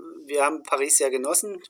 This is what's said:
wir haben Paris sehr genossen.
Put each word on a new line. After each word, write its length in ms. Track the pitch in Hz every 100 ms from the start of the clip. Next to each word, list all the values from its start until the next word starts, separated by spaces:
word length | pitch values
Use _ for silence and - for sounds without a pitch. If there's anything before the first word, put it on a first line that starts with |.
| 165 165 147
wir 180 | 143
haben 200 | 143 151
Paris 340 | - 135 139 -
sehr 140 | 139
genossen. 500 | 131 135 170 - 175